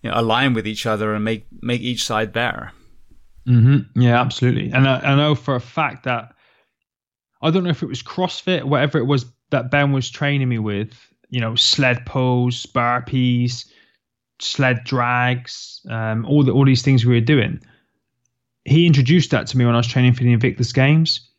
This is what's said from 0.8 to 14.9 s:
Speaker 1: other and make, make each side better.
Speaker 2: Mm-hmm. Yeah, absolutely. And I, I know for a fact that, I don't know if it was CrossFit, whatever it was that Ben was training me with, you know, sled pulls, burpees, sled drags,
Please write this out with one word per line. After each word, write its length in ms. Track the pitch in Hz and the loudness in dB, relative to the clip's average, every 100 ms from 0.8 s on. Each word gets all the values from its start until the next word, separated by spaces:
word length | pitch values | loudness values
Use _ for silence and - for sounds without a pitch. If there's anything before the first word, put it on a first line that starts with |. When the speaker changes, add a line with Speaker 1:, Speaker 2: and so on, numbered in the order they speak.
| 117 | -4
Speaker 1:
other 280 | 107 107 | -2 -2
and 120 | 107 107 | -2 -4
make, 220 | 110 - - | -6 -8 -14
make 200 | 117 123 | -6 -4
each 240 | 123 120 - | -4 -6 -4
side 260 | 107 110 | -2 -2
better. 400 | 117 120 - - - _ - - - - - - | -2 -4 -6 -12 -20 _ -20 -20 -20 -20 -14 2
Speaker 2:
Mm-hmm. 540 | 120 117 143 - - | 4 6 4 0 0
Yeah, 220 | 120 120 | 2 4
absolutely. 500 | 120 - 123 127 113 | 0 0 0 0 -2
And 160 | 127 135 | 0 2
I, 120 | 131 | 2
I 160 | 143 139 | 2 2
know 180 | 151 151 | 2 -2
for 200 | - 131 | -2 -6
a 40 | |
fact 460 | - - 151 - - | -6 -6 -6 -6 -6
that, 280 | 117 117 _ _ _ _ _ _ _ _ _ _ _ | -6 -8 _ _ _ _ _ _ _ _ _ _ _
I 100 | 160 | 0
don't 140 | 170 175 | 0 0
know 60 | |
if 120 | 156 | -4
it 60 | 156 | -4
was 120 | - | -8
CrossFit, 600 | - - 180 - - 180 | -10 -6 -4 -4 -4 -4
whatever 340 | 135 143 143 156 | -2 0 0 0
it 80 | 127 | 0
was 200 | 143 - _ _ | 0 -2 _ _
that 200 | 139 123 | -4 0
Ben 220 | 147 143 | 0 2
was 180 | 139 123 | 0 -4
training 380 | - 143 143 131 | -6 -4 -2 -2
me 120 | 117 | -2
with, 340 | 107 101 107 - _ _ _ | -2 -4 -6 -10 _ _ _
you 120 | 127 | -6
know, 140 | 113 117 | -4 -2
sled 500 | - - 131 123 - | -2 0 0 0 -4
pulls, 600 | 135 127 123 123 120 - | -2 0 2 0 -4 -6
burpees, 1000 | 131 120 123 120 131 127 123 120 120 - _ _ _ _ _ _ _ | -4 -2 -2 -2 -2 0 0 -2 -4 -14 _ _ _ _ _ _ _
sled 460 | - - 131 120 | -10 -2 0 0
drags, 960 | 120 | -4